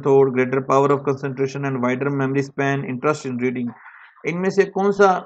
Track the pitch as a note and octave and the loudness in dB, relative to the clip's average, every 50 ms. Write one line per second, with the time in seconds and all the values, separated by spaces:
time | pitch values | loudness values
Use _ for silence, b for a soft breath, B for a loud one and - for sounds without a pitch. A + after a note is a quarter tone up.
0 | C#3 D3 C#3 C#3 C3+ C3+ B2 B2+ B2+ B2 C3 C3+ C3 C3+ C3+ C#3 C#3 C#3 C#3+ C3+ | 4 4 6 6 6 4 4 0 0 0 0 -2 0 2 2 4 4 4 2 2
1 | C#3 C#3+ C3+ C#3 C#3+ C#3 B2+ C3+ C#3 C3+ - C#3+ C#3 C#3 C3+ B2 B2 B2 B2 B2+ | 0 -2 -4 -2 -4 -6 -4 -2 -4 -4 -4 -4 -6 -4 -4 -2 0 0 0 0
2 | C3+ C#3+ C#3+ C#3 C3+ C3 C3+ C#3 C3+ C#3 - C#3+ C#3 C#3 C#3 C#3 C#3 A#2+ B2+ B2 | -2 -2 -2 -2 -2 0 0 -2 -2 -4 -4 -4 -2 -2 -2 -2 -4 -6 -6 -2
3 | D3 D3+ D3+ D3 - C3 B2 A#2+ B2 B2+ B2 B2+ A#2+ A#2+ - B B B B B | -2 -2 -2 -2 -4 -8 -6 -2 -2 -2 -2 -2 -6 -8 -8 B B B B B
4 | B B B B - D#3 E3 F3 F#3 F#3+ F#3+ G3 F#3 F#3+ - F#3+ G3 G3+ G3 G3 | B B B B -8 -6 -4 -2 -2 0 2 2 0 0 0 -2 -2 0 2 4
5 | G3+ F#3+ F3+ F3+ - | 4 4 4 2 -2